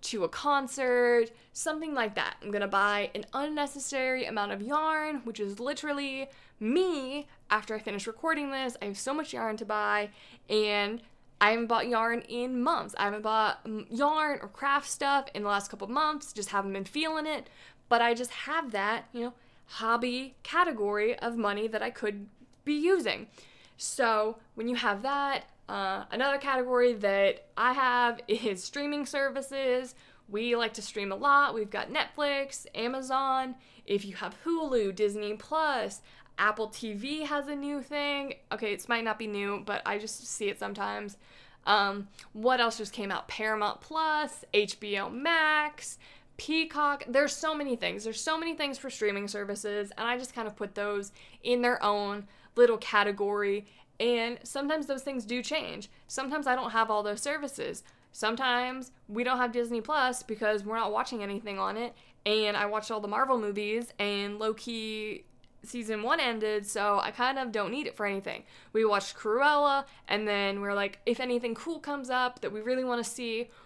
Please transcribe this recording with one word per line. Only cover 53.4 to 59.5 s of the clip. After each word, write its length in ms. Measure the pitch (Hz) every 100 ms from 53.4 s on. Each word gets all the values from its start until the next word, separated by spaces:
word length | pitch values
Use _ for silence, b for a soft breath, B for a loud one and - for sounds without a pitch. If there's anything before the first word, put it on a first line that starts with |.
| 202 202 202 B B -
and 400 | 240 240 233 240
sometimes 460 | - 277 285 311 285
those 160 | 269
things 220 | 277 262 208
do 180 | 247
change. 480 | 233 302 - - - b b
Sometimes 400 | - 269 302 285
I 80 | 240
don't 160 | 226
have 180 | 226 220
all 140 | 208
those 180 | 208 208
services. 640 | 285 311 285 - 139 - b b b
Sometimes 800 | - 220 233 262 247 247 262 254 - -
we 160 | 208
don't 140 | 247 254
have 140 | 247